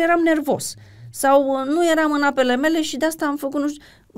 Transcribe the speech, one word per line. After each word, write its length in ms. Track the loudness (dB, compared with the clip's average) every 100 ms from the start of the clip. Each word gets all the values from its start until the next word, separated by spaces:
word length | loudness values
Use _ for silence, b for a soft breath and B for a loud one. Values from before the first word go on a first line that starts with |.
eram 180 | 2 2
nervos.” 540 | 2 2 0 -4 -6 -14 B B B
Sau, 380 | -2 2 4 4 0
uh, 60 | -2
„Nu 200 | 0 2
eram 220 | 2 2
în 100 | 2
apele 340 | 0 2 0 2
mele 260 | 0 0
și 140 | -2 -4
de 80 |
asta 220 | -4 -2 -4
am 100 | -4
făcut 240 | -4 -4
nu 80 | -4
știu.” 140 | -6 B B B